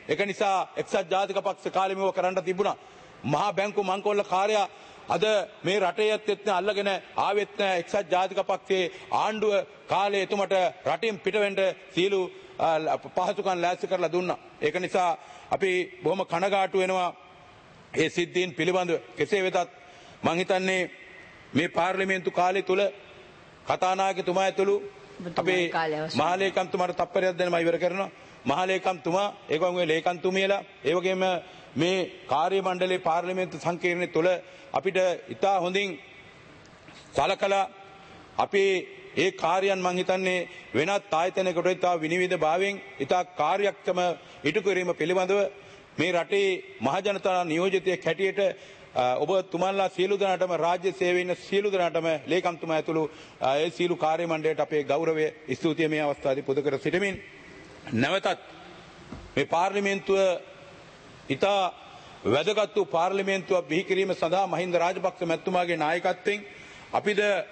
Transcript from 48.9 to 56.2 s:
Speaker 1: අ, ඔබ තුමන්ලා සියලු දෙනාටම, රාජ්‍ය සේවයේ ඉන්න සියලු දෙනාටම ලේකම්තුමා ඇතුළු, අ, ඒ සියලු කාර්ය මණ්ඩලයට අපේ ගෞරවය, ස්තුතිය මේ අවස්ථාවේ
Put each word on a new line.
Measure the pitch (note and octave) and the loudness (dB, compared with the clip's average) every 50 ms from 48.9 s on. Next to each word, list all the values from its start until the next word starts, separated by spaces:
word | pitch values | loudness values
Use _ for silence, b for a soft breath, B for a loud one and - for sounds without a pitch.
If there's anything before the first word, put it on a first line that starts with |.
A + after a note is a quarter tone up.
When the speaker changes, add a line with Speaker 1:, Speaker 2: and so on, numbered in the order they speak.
Speaker 1:
අ, | - B2+ B2 B2 B2+ | -2 0 2 2 2
ඔබ | B2+ D3 D3 F#3+ F#3+ F3+ - | 0 2 2 2 0 0 -2
තුමන්ලා | - E3+ F3+ F#3+ G3 G3 F#3+ F3+ | -2 0 0 0 0 0 0 -2
සියලු | - - F3+ F#3+ G3+ G3 | 0 0 0 0 2 0
දෙනාටම, | G3 F#3+ F#3 F3 F#3 F3+ F3+ | 2 0 2 0 0 0 0
රාජ්‍ය | D#3 D#3 E3 F3 F3+ F3 F#3+ | 0 0 0 0 0 -2 -4
සේවයේ | E3+ - F#3 F3+ F3 F3+ | -2 0 0 2 2 0
ඉන්න | F3+ F3+ E3+ | 0 -2 -4
සියලු | - - - F#3+ G3 G3+ G#3 | -6 -4 -2 -2 0 0 0
දෙනාටම | F#3+ F#3+ F3 E3+ D#3 E3 E3 E3 D#3+ D3 C3+ | 0 2 0 2 0 0 0 0 -2 -2 -2
ලේකම්තුමා | B2+ D#3 F#3 F3+ F3+ E3+ D#3+ - E3 D#3+ D#3 | 0 0 0 0 0 -4 -4 -4 -2 -2 -2
ඇතුළු, | D3+ - D#3+ D#3+ D#3 C#3+ B B B B B B | 0 0 0 0 0 -2 B B B B B B
අ, | - B2+ C3+ D3 | 0 2 2 2
ඒ | D#3+ F3 | 0 0
සියලු | E3+ - F3+ F3 F3 C3+ | 0 -2 0 0 0 0
කාර්ය | D#3 D#3 D#3+ E3 F3 | 2 0 0 0 0
මණ්ඩලයට | E3+ E3 D#3 D3+ D#3+ D#3 D3 | -2 -2 0 0 0 0 0
අපේ | D3 - D#3+ D3+ C#3+ | -2 0 0 -2 0
ගෞරවය, | C3 C#3 D3 E3 E3 D#3+ D#3 D#3 D3+ - - - - | 2 0 0 2 0 0 0 0 -2 -2 -6 -8 -8
ස්තුතිය | B2+ - - E3+ D3+ C#3+ E3 D#3 | -8 -2 0 -2 0 2 0 0
මේ | D#3 D3+ | 2 0
අවස්ථාවේ | D3+ D3 C#3+ - | 0 0 -2 0